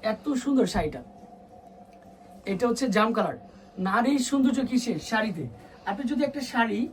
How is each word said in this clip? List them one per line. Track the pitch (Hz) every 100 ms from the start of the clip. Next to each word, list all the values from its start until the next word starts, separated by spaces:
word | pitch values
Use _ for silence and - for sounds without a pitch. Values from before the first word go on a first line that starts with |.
| 220
এত | 214 - 262
সুন্দর | 269 269 190
শাড়িটা, | 202 156 127 - - - - - - - - - - - - - - -
এটা | 196 247
হচ্ছে | 233 262 208
জাম | 220 226
কালার। | 175 131 - - - - 185
নারীর | 220 240 285 254
সৌন্দর্য | 277 262 277 262
কিসের? | 247 240 170 -
শাড়িতে। | 226 214 170 123 - - - -
আপনি | 202 262
যদি | 285 285
একটা | 294 254
শাড়ি | 247 226 208 262